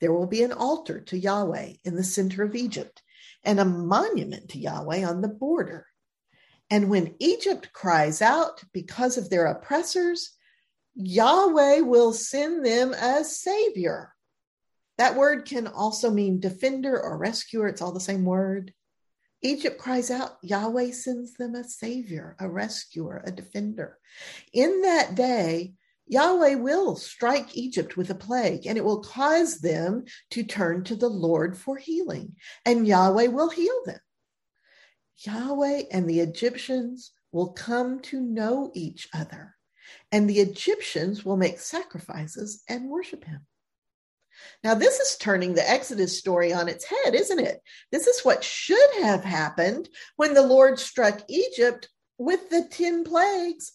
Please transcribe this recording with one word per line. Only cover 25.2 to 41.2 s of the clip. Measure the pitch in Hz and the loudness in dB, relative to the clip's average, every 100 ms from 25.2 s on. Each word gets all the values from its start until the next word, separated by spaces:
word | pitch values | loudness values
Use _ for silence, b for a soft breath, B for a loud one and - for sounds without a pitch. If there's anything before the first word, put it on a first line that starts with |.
| 254 233 165 165 185 - _ _ - | 0 2 0 -2 -6 -14 _ _ -2
Yahweh | 254 330 359 294 277 | 2 4 4 4 4
will | 254 349 349 | 0 0 0
strike | - - - 233 277 - - | -2 -10 -2 0 0 -2 -8
Egypt | 254 185 160 180 | -4 -4 -4 -6
with | 180 | -6
a | |
plague, | 190 202 247 202 160 - | -8 -4 0 0 -2 -4
and | 220 | -2
it | |
will | 214 208 | 0 -2
cause | - 247 285 330 330 - | -4 -2 2 4 2 -2
them | 165 160 175 233 B B _ | -2 -2 -2 -4 B B _
to | 233 | -8
turn | 220 208 175 175 | -6 -2 -2 -2
to | 185 | -4
the | 220 240 | -2 -2
Lord | 202 165 165 170 185 | 0 0 2 0 -6
for | 262 269 | -10 -10
healing, | 320 330 349 147 - - B B | -6 -6 -4 -8 -12 -18 B B
and | 240 233 214 | 2 4 6
Yahweh | 185 190 202 240 | 6 6 6 2
will | 254 330 | 2 0
heal | 349 370 508 | 0 0 0
them. | - - _ _ _ _ _ b b b b b _ _ | -6 -12 _ _ _ _ _ b b b b b _ _
Yahweh | 208 214 254 285 277 285 - | -10 -6 -4 0 0 0 -2
and | 185 170 | -2 2
the | 165 | 2
Egyptians | 165 165 240 240 - 254 240 254 - _ _ | 0 0 -4 -4 -4 -4 -4 -10 -16 _ _
will | 165 180 | -4 -4
come | - 233 240 247 262 | -6 -4 -2 -2 -6
to | - 262 | -8 -6
know | 247 220 220 269 277 | -4 -2 -2 -2 -4
each | 185 160 - - | -8 -10 -12 -12
other, | 160 156 156 - _ _ B B B _ | -10 -10 -14 -20 _ _ B B B _
and | 208 208 | 2 4
the | 202 | 4
Egyptians | 196 - 359 427 - 151 180 208 | 2 0 -2 -2 -4 -4 -4 -4